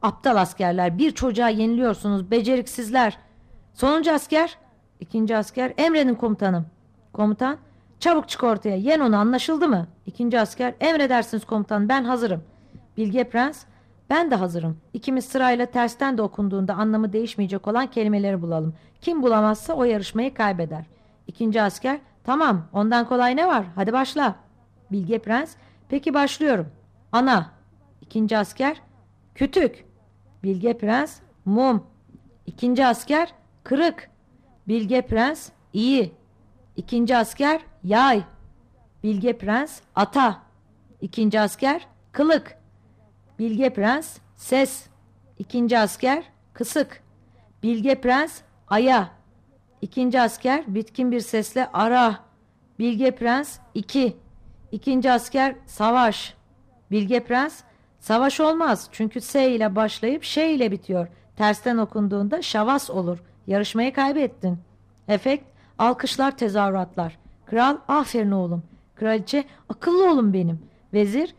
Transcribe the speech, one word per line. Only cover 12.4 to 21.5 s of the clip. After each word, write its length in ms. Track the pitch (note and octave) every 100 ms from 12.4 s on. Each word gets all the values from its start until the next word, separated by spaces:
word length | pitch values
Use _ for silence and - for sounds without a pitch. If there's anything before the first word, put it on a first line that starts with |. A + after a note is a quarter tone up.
| - - _ - - -
Bilge 280 | A3 A#3
prens, 400 | A#3+ A#3 C4+ D#4 - _ _ _ -
"Ben 200 | D4 E4+
de 40 |
hazırım. 420 | A#3 F#3 E3+ E3 D#3+ _
İkimiz 320 | A#3 B3 C4
sırayla 420 | B3+ C4+ B3+ A#3+ A#3+
tersten 520 | B3 A#3+ A#3 C#4 A#3+
de 40 |
okunduğunda 520 | G#3 - G3+ G3 F#3+
anlamı 380 | F#3+ G#3+ G#3+ A3
değişmeyecek 560 | G#3+ A3+ - G3 G3 G#3
olan 180 | A3+ C4
kelimeleri 560 | A#3+ G#3+ G#3 G3 F#3+
bulalım. 320 | E3+ D#3+ D#3+ D#3+ - _
Kim 220 | - E4
bulamazsa 520 | B3+ A3 G#3+ G#3+ -
o 100 | D#4+
yarışmayı 500 | A#3+ G#3+ F#3+ A3 C4
kaybeder." 500 | C4+ G#3+ F#3 D#3+ D#3 D#3+ _ _ _ -
İkinci 360 | - A3+